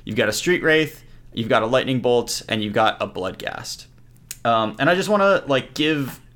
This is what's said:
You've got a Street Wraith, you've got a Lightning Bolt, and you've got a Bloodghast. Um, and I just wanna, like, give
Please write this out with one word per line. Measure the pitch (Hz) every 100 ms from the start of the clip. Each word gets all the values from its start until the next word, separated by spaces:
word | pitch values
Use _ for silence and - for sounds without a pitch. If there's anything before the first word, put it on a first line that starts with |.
You've | - 110
got | 107
a |
Street | - - 180
Wraith, | 160 156 151 - - - -
you've | - 110
got | 123
a | 110
Lightning | 127 - 131
Bolt, | 123 120 117 - -
and | 110
you've | 104
got | 107 110 -
a | 101
Bloodghast. | 90 92 - - - - - - - - - - -
Um, | 120 113 110 107
and | 143
I | 180
just | 165
wanna, | 208 196 190 -
like, | 135 135
give | - 151 151 131 - -